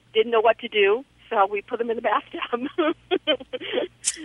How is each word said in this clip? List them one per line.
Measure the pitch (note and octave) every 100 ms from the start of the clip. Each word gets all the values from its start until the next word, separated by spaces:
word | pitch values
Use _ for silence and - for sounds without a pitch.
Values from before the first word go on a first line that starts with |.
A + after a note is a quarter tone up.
| _
didn't | A3 A3+
know | A3+
what | A3+ A3
to | A#3
do, | G#3+ G3 A3+ C#4 _ -
so | A3+ G3
we | G#3
put | - A#3+
him | A#3
in | A3+
the |
bathtub. | A3+ A#3+ - E4+ - A#3+ C4 -
<laughs> | D#4 - _ - - C#5+ - B4+ G4 G#4 - _ - -